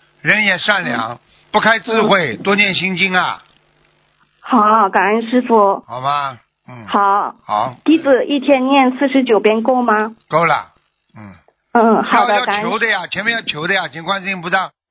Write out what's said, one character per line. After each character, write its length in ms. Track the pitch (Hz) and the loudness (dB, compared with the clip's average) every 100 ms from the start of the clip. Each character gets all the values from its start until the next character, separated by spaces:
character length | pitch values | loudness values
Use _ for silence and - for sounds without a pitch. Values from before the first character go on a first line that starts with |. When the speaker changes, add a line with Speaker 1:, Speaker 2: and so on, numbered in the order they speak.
| _ _ | _ _
Speaker 1:
人 200 | 151 202 | -2 0
也 140 | 208 180 | 0 -2
善 260 | - 202 | 0 -2
良， 280 | 165 123 113 | -2 -4 -6
Speaker 2:
嗯。 60 | 120 _ _ _ | -8 _ _ _
Speaker 1:
不 80 | 214 | 0
开 180 | 214 226 | 2 0
智 240 | - 226 | 0 0
慧， 320 | 214 190 151 107 | 2 2 0 -4
Speaker 2:
嗯。 60 | |
Speaker 1:
多 140 | 196 202 | -2 0
念 180 | 208 | 0
心 220 | 175 185 180 | 0 -4 -2
经 180 | 190 | -2
啊。 280 | 185 156 98 _ _ _ _ _ _ _ _ _ _ | 0 -2 -6 _ _ _ _ _ _ _ _ _ _
Speaker 2:
好， 180 | - 226 208 220 196 | 0 2 4 4 2
感 120 | 214 185 | 2 2
恩 100 | 220 | 0
师 180 | 226 254 | 0 -2
傅。 380 | 247 226 196 196 - | 2 4 4 0 -6
Speaker 1:
好 140 | 120 | -8
吧， 360 | 135 143 139 123 _ _ - | -4 -2 -4 -8 _ _ -20
嗯。 180 | 123 107 | -20 -4
Speaker 2:
好。 480 | 208 202 202 147 - | 0 2 0 -2 -10
Speaker 1:
好。 300 | - 104 123 123 | -4 -2 -2 -4
Speaker 2:
弟 140 | - 311 | 0 2
子 260 | 269 247 - | 4 2 2
一 120 | 285 | -2
天 260 | 277 269 254 | 2 2 4
念 300 | 269 254 254 | 4 2 2
四 100 | 277 | 0
十 160 | 277 | 0
九 160 | 254 208 | 2 2
遍 220 | 208 220 | 2 0
够 200 | 226 254 | 0 0
吗？ 320 | 240 214 214 220 _ | 2 0 -2 -8 _
Speaker 1:
够 160 | 151 | 0
了， 280 | 170 139 95 _ _ _ _ - | 0 0 -4 _ _ _ _ -20
嗯。 180 | 104 90 _ _ _ | -20 -20 _ _ _
Speaker 2:
嗯， 300 | - 226 202 | 2 4 2
好 220 | - 233 233 | 2 0 2
的， 80 | |
Speaker 1:
要， 60 | 208 | 0
要 60 | 220 | 0
Speaker 2:
感 100 | 202 | -4
恩。 100 | 220 | -4
Speaker 1:
求 80 | 214 | -2
的 80 | 226 | -2
呀， 200 | 202 165 | -2 -4
前 160 | 180 | -6
面 100 | 214 | -4
要 80 | 233 | -4
求 240 | - 147 165 | -6 -8 -2
的 80 | |
呀， 140 | 196 165 | -2 -4
请 140 | 143 | -8
观 180 | 165 196 | -6 -6
世 60 | 190 | -4
音 120 | 190 | -8
菩 80 | 170 | -4
萨 200 | 190 175 _ _ | -2 -4 _ _